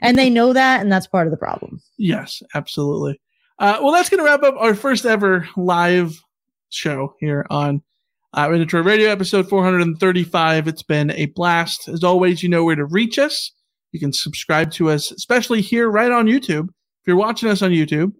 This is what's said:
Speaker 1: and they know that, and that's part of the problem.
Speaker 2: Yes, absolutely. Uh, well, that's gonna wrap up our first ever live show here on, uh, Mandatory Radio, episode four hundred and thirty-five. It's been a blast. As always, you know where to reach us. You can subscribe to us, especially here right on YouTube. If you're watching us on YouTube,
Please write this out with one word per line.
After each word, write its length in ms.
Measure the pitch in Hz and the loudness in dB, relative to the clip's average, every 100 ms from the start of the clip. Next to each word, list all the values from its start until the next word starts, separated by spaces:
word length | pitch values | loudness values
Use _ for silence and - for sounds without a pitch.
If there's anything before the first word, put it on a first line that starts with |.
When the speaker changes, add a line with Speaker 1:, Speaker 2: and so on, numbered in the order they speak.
Speaker 1:
and 160 | 240 254 | 2 4
they 140 | 262 | 4
know 220 | 233 240 | 4 4
that, 280 | 254 262 262 | 4 4 2
and 100 | 202 | 2
that's 140 | 190 - | 0 0
part 180 | 190 165 | 0 0
of 40 | |
the 40 | 156 | -2
problem. 440 | - 50 - 165 - - | -6 -8 -10 -16 -16 -4
Speaker 2:
Yes, 440 | 190 156 139 - - | -2 -2 -6 -14 -10
absolutely. 680 | 151 - - 143 143 143 139 _ _ _ - | -10 -8 -6 -4 -4 -6 -8 _ _ _ -2
Uh, 200 | 202 214 | 0 2
well, 120 | 285 | 2
that's 160 | 330 349 | 2 2
gonna 160 | 381 | 2
wrap 180 | 302 285 | 2 2
up 120 | 285 262 | 2 2
our 160 | 220 | 0
first 320 | 208 277 254 233 | 0 0 0 0
ever 420 | 220 202 185 165 - | 0 2 0 -2 -4
live 640 | 180 175 175 180 175 160 _ _ _ _ _ | -2 0 2 2 0 -6 _ _ _ _ _
show 440 | - 160 139 139 - | -8 -6 -6 -8 -6
here 260 | 151 143 143 | -4 -4 -4
on, 320 | 147 143 143 - _ _ _ _ | -2 -2 -2 -6 _ _ _ _
uh, 140 | - 147 | -2 0
Mandatory 340 | 170 160 170 | 0 0 0
Radio, 260 | 170 214 214 | 2 2 2
episode 380 | 202 185 202 185 | 0 0 0 0
four 140 | 196 | 0
hundred 200 | 185 185 | 2 2
and 160 | 170 160 | 0 0
thirty-five. 680 | 190 180 170 175 160 160 156 | 0 0 0 0 2 0 -2
It's 160 | 156 | -6
been 280 | - 151 147 | -4 -2 -2
a 140 | 151 151 | -2 -6
blast. 640 | - 175 170 165 - - | -2 0 0 -2 -8 -10
As 140 | 170 | -2
always, 400 | 175 180 185 170 | 0 2 2 0
you 60 | 175 | 0
know 160 | 170 | 0
where 120 | 165 156 | 0 0
to 80 | |
reach 340 | 143 180 233 254 | -2 -2 -2 0
us. 340 | 294 302 - - _ _ _ | -2 -2 -10 -14 _ _ _
You 80 | 160 | -8
can 120 | 143 | -6
subscribe 580 | 131 - - - 156 160 | -6 -6 -8 -2 -2 -2
to 160 | - 160 | -2 0
us, 220 | 151 - | 0 -4
especially 500 | - - 247 233 226 | -8 -2 -2 0 -2
here 300 | 196 233 233 | 0 0 2
right 200 | 208 240 | 2 2
on 160 | 240 220 | 2 2
YouTube. 420 | 262 262 151 170 | 2 0 -4 -4
If 380 | - _ _ - | -10 _ _ 0
you're 100 | 180 | 2
watching 340 | 214 226 226 | 2 0 0
us 100 | 196 | 0
on 120 | 190 | 2
YouTube, 400 | 170 151 151 180 - | 2 2 0 -2 -4